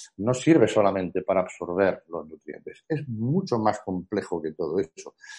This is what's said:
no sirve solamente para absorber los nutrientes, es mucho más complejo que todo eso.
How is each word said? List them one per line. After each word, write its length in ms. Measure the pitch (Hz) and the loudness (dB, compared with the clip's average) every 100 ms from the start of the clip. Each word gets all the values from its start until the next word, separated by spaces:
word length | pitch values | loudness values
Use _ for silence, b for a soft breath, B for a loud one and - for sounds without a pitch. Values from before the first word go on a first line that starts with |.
| B - | B -4
no 160 | 104 | -2
sirve 340 | 123 - 160 107 | 2 4 6 6
solamente 560 | 110 101 98 90 90 | 6 4 2 -2 -4
para 180 | 92 92 | 0 0
absorber 640 | 90 - 85 87 98 90 - | 0 -4 -4 2 2 2 -6
los 200 | 82 78 | -10 -10
nutrientes, 580 | 80 - - - - - | -14 -14 -14 -16 -16 -6
es 220 | 156 139 | -6 -6
mucho 480 | 110 117 170 - 117 | -4 -2 0 0 0
más 240 | 107 104 | 0 -2
complejo 560 | - 92 87 101 - 87 | -4 -6 -4 -4 -4 -4
que 120 | 78 | -6
todo 260 | 78 80 85 | -6 -2 -2
eso. 360 | - - - - B | -4 -8 -20 -20 B